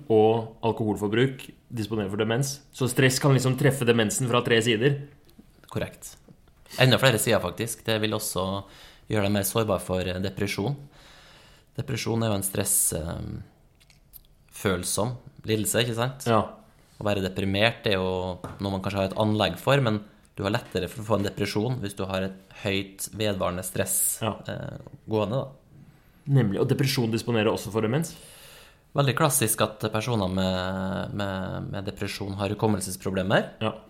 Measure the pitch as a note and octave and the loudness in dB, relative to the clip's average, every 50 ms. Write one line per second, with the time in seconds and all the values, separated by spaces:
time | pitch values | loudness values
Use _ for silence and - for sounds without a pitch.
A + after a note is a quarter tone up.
0 | - - A2+ A2 G#2+ A2 A2+ A#2 A2+ - - - - A2+ G#2+ - A2+ G#2 G2 F#2+ | 0 4 6 6 8 6 6 2 -2 -6 -8 -2 0 0 0 0 0 0 0 0
1 | G#2 G2+ G#2+ A#2 C3 C#3 C3 - - - - - _ - B2 A#2 G#2 G2+ A2+ G#2+ | 0 0 2 2 2 2 0 -4 -14 -18 -20 -20 _ -10 -8 -6 -6 -4 -2 -4
2 | G2+ F#2+ G2+ G#2 A2 A2 A2+ A#2+ C#3 - - - - - - - C3 A#2+ - - | -2 -2 -2 -2 0 2 2 0 0 -2 -4 -10 -14 -12 -4 -2 -2 0 4 4
3 | C3+ B2+ C3+ - - C#3+ C3+ B2+ C3 B2+ B2 - C#3+ C#3 C3+ - A#2+ A2+ A#2 A#2 | 4 4 4 4 4 6 6 6 4 2 2 4 4 2 2 2 4 4 4 4
4 | A2 G#2 - - - - A#2+ B2 - A#2 A#2 A2+ A2 A#2+ A2+ G#2+ A#2+ C#3+ C#3 C#3 | 4 2 0 0 0 2 2 2 2 4 4 4 4 4 2 4 4 2 2 0
5 | - - - - - - - - - _ _ _ - - - A2 F#2 E2+ - - | -4 -12 -18 -20 -20 -20 -20 -20 -20 _ _ _ -16 -8 -6 -6 -6 -6 -8 -14
6 | - - - - - - - _ _ _ - _ - - - - B2+ B2+ A#2 G2 | -18 -18 -20 -20 -20 -20 -20 _ _ _ -20 _ -20 -6 2 4 6 6 6 6
7 | C3 C3+ A2+ G#2+ - A#2+ A2 F#2+ - F2+ E2+ - A2+ A#2 - - - A2+ A2 G#2+ | 6 6 4 4 4 4 2 2 2 -2 -4 -4 -6 -6 -6 -6 -2 -2 0 0
8 | G#2+ G#2+ G#2+ G#2+ - - - - F#2 F#2+ G2 G2+ G2+ - - - - - - - | 0 0 -2 -2 -4 -4 -2 -2 -2 -2 -4 -6 -8 -12 -18 -20 -20 -20 -20 -16
9 | - - G#2+ G#2+ G2 G2 G#2 G2+ G2 - - A#2 A2 G#2+ G2 F2 - - F#2 F#2 | -8 -4 -2 0 2 2 2 0 0 0 0 0 0 2 0 -2 0 -2 -2 -2
10 | F2+ F#2 F2+ F#2 F#2+ F#2+ - - G2+ G2 - - G2 B2 C#3+ - - - - - | -2 -2 -4 -4 -4 -6 -4 -4 -4 -4 -2 -2 -2 -4 -4 -6 -10 -18 -20 -20
11 | - - - - - - - - - - - - _ _ _ - - - A#2 A2 | -20 -20 -20 -20 -20 -20 -20 -20 -20 -20 -20 -20 _ _ _ -10 -8 -6 -6 -4
12 | - A2 A2+ A2+ A2+ A2+ G#2 G2 G2 - - G#2+ G#2 - - - - - - E2+ | -2 -2 0 0 0 0 0 -2 -2 -4 -2 -2 -2 0 0 0 0 0 -2 -2
13 | D#2+ E2+ E2 D#2+ D#2 D#2 D#2 - - - _ _ _ _ _ _ _ _ - _ | -4 -6 -6 -8 -8 -8 -10 -12 -12 -16 _ _ _ _ _ _ _ _ -20 _
14 | _ _ - - - - _ _ _ _ - - - G2+ F#2 F2 F2+ - - G#2 | _ _ -20 -20 -20 -20 _ _ _ _ -10 -4 -2 0 0 0 -2 -4 -2 -2
15 | G#2 B2+ A#2+ - - - - - - G#2+ A2 A2 G#2 - - G#2+ A#2+ B2 A2 A2+ | -2 -2 -4 -8 -12 -20 -20 -10 -4 -2 0 0 0 0 0 0 0 0 0 -2
16 | A#2+ C3 C3+ - - A#2+ A#2 G#2+ G2+ - - - - - - - - _ - - | -4 -4 -4 -4 2 4 4 4 4 2 -4 -16 -20 -20 -20 -20 -20 _ -12 -4
17 | G#2 G#2 G2+ G2+ F#2+ F#2 F#2+ G2 F#2+ F#2+ F#2+ G2+ A2 A#2 A#2+ - - A2+ G2 F#2+ | -2 0 0 0 0 -2 -2 -2 -2 0 2 4 2 2 2 0 -2 0 0 0
18 | F#2 F#2 F#2 F#2 F2+ F#2 F2+ F2+ - - - - G2 G2 G2 F#2+ F#2+ G2+ G2 G2 | 0 0 -2 -2 -4 -4 -6 -8 -10 -12 -8 -6 -4 -4 -2 -2 -2 -2 0 0
19 | F#2+ F#2+ - - A2 G#2+ G#2+ G#2+ G2+ E2+ E2+ - - B2+ C#3 C#3+ C3 A2+ G#2+ G#2 | 0 0 0 0 2 2 2 2 2 0 -2 -2 0 2 2 2 2 2 0 -2
20 | - - - - _ _ - - G2 G2 G#2+ A#2+ - - - F#2 F2+ E2+ - A#2 | -4 -10 -20 -20 _ _ -8 -4 -2 -2 -2 -2 -4 -4 -4 -4 -4 -4 -6 -8
21 | G#2 G#2+ G#2+ G2+ G2+ G2 - - G#2 G2 - G#2+ G#2 B2+ B2+ A#2+ G2 G2 - - | -2 0 0 0 0 0 -2 -2 -4 -2 0 0 0 0 -2 -4 -6 -8 -6 -6
22 | F#2+ F#2+ F#2+ F#2+ F#2+ F#2+ - - - - - - - G2+ G2 G2 G2 - - - | -6 -2 -2 -2 -2 -4 -6 -10 -18 -20 -12 -6 -4 -2 -2 -2 -2 -6 -10 -12
23 | - - - G2+ A2 G#2+ G2 F#2+ F#2 F2+ F2+ F#2 F#2 - - - G2 - - - | -12 -8 -4 -2 -2 0 0 0 0 -2 -2 -4 -6 -4 -2 -2 -2 0 0 0
24 | - - - - - A2 F#2+ - - - G2+ F2+ - - - - - - - - | 0 0 -2 -2 -2 -4 -4 -4 -8 -10 -8 -8 -8 -10 -12 -12 -16 -18 -20 -16
25 | - - G#2+ G#2+ G#2 F#2+ A#2+ C#3 C#3 C#3 - - _ - - - - - - - | -8 -2 0 0 0 0 -2 -4 -4 -6 -10 -20 _ -20 -20 -20 -20 -20 -20 -20
26 | - - - - - C#3+ C#3 C3+ A2+ G2+ F#2+ E2+ - - B2 - C#3+ C3+ - C3 | -20 -20 -20 -10 -2 2 4 4 4 4 2 0 2 2 2 2 2 2 2 2
27 | A#2+ A2 A2+ A2 - - A#2 A2 G#2 A2 F#2+ F#2+ - G#2+ G2+ A2+ A2 G#2+ B2 D#3 | 0 0 0 -2 0 0 2 2 4 4 2 0 -2 -4 -2 0 0 2 2 0
28 | E3 - - - - - - - - - - - - - - _ _ _ - C#3+ | -2 -2 -6 -14 -20 -20 -20 -20 -20 -20 -20 -20 -20 -20 -20 _ _ _ -2 0
29 | C#3 C3 B2 - E3 D3 C#3 - A2+ G#2+ - - A2 G#2 - - - A2 - G#2+ | 2 2 2 4 4 4 4 4 2 2 2 2 0 0 0 -2 -4 -2 -2 -2
30 | G#2+ B2+ A#2+ G#2+ F#2+ F#2 F#2 F#2+ F#2 F#2 F#2 F#2 F#2 F#2 F#2+ F#2+ F#2+ F#2+ F#2+ F#2 | -2 0 0 2 2 2 2 2 2 2 0 0 -2 -2 -2 -2 -2 -2 -4 -4
31 | F#2 F#2 - G2+ G2+ G2 F#2+ F#2+ F#2 F#2 F#2 F#2 F#2+ F#2+ F#2+ G2 G2 G2+ G2 - | -4 -6 -4 -4 -4 -4 -4 -4 -6 -6 -6 -8 -8 -8 -8 -8 -8 -8 -6 -6
32 | G2+ G2 - - G2+ G2 G2 G2+ G2+ G2 G#2 - A2+ A2 G#2 G2 - F#2+ F#2 - | -6 -6 -6 -6 -6 -6 -4 -2 -2 -2 -2 0 2 2 2 0 -2 -6 -8 -6
33 | - G2 F#2 F#2+ F#2 F#2+ A#2 F#3 - - - - A2+ - - - - - | -6 -4 -2 -2 0 2 2 2 0 -2 -6 -6 -6 -6 -6 -8 -14 -20